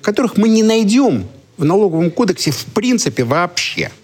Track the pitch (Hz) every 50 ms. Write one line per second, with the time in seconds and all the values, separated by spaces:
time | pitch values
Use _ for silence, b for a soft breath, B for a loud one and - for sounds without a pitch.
0 | - - 208 - 269 220 - 196 208 226 220 220 220 220 220 226 226 196 214 262
1 | 285 233 147 110 92 - - - - _ _ - 147 151 175 196 214 190 160 160
2 | 175 170 - - 247 185 180 - - 165 139 - - - - 220 220 247 254 214
3 | - 147 113 - 127 117 135 160 180 175 175 - - - - - - - - -